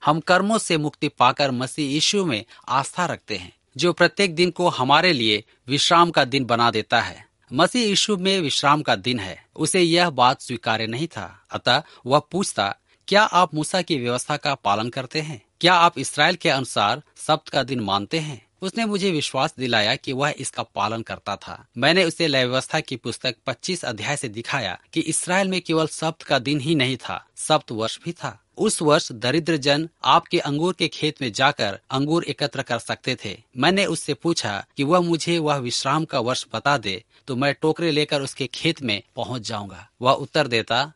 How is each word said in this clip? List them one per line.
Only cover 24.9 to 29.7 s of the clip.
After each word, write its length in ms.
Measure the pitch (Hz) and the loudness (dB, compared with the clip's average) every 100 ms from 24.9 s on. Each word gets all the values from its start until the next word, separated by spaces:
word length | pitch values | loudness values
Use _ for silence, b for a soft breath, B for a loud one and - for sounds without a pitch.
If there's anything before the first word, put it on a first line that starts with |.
कि 80 | 165 | -4
इसराइल 480 | 156 156 - 185 190 | -2 -4 0 0 0
में 140 | 185 | -2
केवल 240 | - 160 156 | -2 0 0
सब्त 360 | - 160 - | -2 -6 -6
का 160 | - 143 | -2 0
दिन 220 | 120 147 | 0 -2
ही 140 | 135 | 0
नहीं 220 | 160 127 127 | 0 0 -2
था, 300 | - 90 - - | -6 -10 -10 -10
सब्त 360 | - 156 - | 0 0 0
वर्ष 260 | 110 113 - | -6 -4 -6
भी 80 | 170 | -10
था। 320 | 170 135 107 _ - | -10 -10 -12 _ -2
उस 240 | 214 - | -2 2
वर्ष 300 | 151 156 - | 4 4 2
दरिद्र 440 | 117 120 151 160 156 | -4 0 0 0 0
जन 320 | 139 | 2